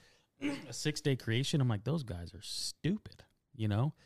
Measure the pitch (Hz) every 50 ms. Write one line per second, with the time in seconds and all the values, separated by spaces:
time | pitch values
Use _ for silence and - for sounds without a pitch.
0 | - - - _ _ _ _ _ 277 294 277 254 - 254 123 - - 151 147 -
1 | - 143 135 120 - - 110 123 143 - - 151 131 123 110 98 - 131 156 170
2 | 131 101 92 85 87 82 - 92 - - - - - - - - - 147 202 214
3 | - - - - - - _ _ _ _ - - 110 104 101 107 127 156 - -
4 | -